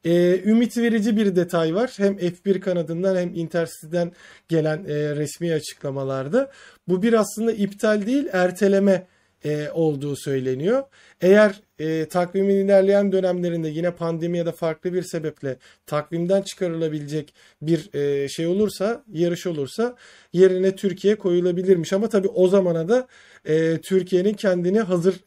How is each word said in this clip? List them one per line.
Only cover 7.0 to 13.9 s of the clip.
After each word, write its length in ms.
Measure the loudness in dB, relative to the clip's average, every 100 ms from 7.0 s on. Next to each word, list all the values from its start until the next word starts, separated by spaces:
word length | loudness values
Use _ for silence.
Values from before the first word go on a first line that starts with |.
bir 100 | 2
aslında 400 | 2 0 -2 -4
iptal 540 | -2 -4 -2 0 0 0
değil, 220 | -2 -2
erteleme, 720 | 0 0 2 2 4 4 2 -2 _ _ _
e, 260 | -6 -4 -4
olduğu 420 | 0 0 0 -4 -6
söyleniyor. 640 | -4 -4 -2 -2 0 0 -2 _ _ 0
Eğer, 400 | 6 8 6 2 _ -8
e, 300 | -4 -2 -2
takvimin 460 | -2 -2 0 2
ilerleyen 580 | 2 4 4 6 4 4
dönemlerinde 560 | 2 0 0 -2 -4 -4
yine 220 | -4 -4